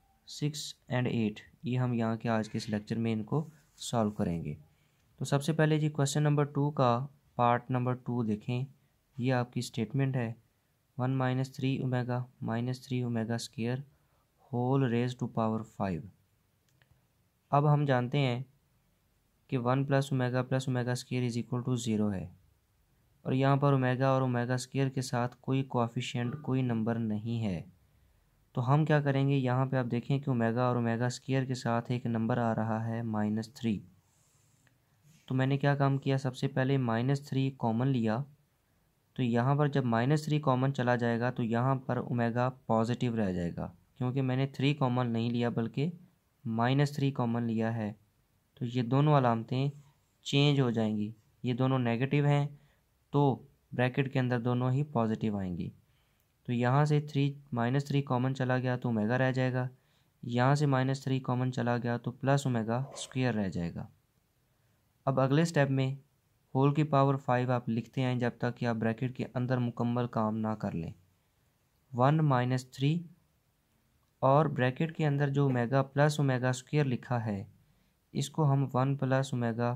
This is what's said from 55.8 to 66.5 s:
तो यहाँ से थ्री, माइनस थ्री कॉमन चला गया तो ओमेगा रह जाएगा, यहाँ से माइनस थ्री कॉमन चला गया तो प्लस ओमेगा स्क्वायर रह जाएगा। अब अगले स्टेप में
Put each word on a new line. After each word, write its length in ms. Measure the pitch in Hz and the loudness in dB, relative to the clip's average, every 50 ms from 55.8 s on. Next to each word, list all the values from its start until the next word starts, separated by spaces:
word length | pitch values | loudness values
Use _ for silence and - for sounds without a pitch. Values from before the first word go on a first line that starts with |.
| _ _ _ _ _ _ _ _ _ _ _ _ - - | _ _ _ _ _ _ _ _ _ _ _ _ -8 -4
तो 40 | |
यहाँ 320 | 123 120 123 123 131 143 151 | -2 0 2 2 4 2 4
से 140 | 151 147 147 | 4 2 0
थ्री, 340 | 151 147 - 139 143 139 143 - - - 123 | 0 0 -2 0 0 0 -2 -6 -12 -8 -4
माइनस 320 | 117 117 120 131 139 135 - | -2 0 0 0 0 -2 0
थ्री 120 | 139 143 | -2 -2
कॉमन 300 | 139 - 131 123 127 131 | 0 0 0 0 0 0
चला 240 | 131 - 127 127 127 127 | -2 -2 -2 0 0 0
गया 180 | 127 127 127 | 0 -2 -2
तो 120 | 123 - 120 | -2 -2 -2
ओमेगा 280 | 113 107 104 107 123 | 0 0 0 0 2
रह 140 | 127 131 131 | 2 2 2
जाएगा, 360 | 127 131 127 127 127 127 127 127 - _ _ _ _ _ _ _ _ - | 2 0 0 0 0 -2 -4 -4 -8 _ _ _ _ _ _ _ _ -14
यहाँ 320 | - 120 120 123 123 135 143 | -8 -4 0 2 4 4 4
से 100 | 147 151 | 4 2
माइनस 360 | 139 135 127 131 135 135 135 - | 2 2 2 2 0 -2 -2 -2
थ्री 140 | 131 135 131 | -2 -2 -2
कॉमन 300 | - - 123 123 127 127 | -2 -2 -2 0 0 -2
चला 260 | 127 123 117 120 120 120 | -2 -2 0 0 0 0
गया 180 | 113 120 120 120 | 0 -2 -4 -4
तो 120 | - 123 | -4 -8
प्लस 340 | - - 127 135 139 139 139 | -8 -2 0 2 2 2 2
ओमेगा 340 | 131 123 113 107 113 117 131 139 - - | 0 -2 -2 -2 -2 -2 -2 -4 -6 -10
स्क्वायर 380 | - - - - 127 127 123 110 | -14 -14 -8 -4 -2 -2 0 0
रह 140 | 107 98 92 | 0 -2 -2
जाएगा। 380 | 78 87 85 85 - - 104 - - _ _ _ _ _ _ _ _ _ _ _ _ _ _ _ _ _ _ _ _ _ - | -2 -4 -4 -4 -6 -8 -12 -14 -16 _ _ _ _ _ _ _ _ _ _ _ _ _ _ _ _ _ _ _ _ _ -4
अब 140 | 139 131 131 | -2 2 2
अगले 240 | 135 131 139 156 170 | 2 4 4 4 2
स्टेप 240 | 165 - 147 139 135 | 2 2 2 2 2
में 280 | 135 135 131 131 139 - - _ _ _ _ _ _ _ _ _ | 2 0 0 -2 -4 -8 -12 _ _ _ _ _ _ _ _ _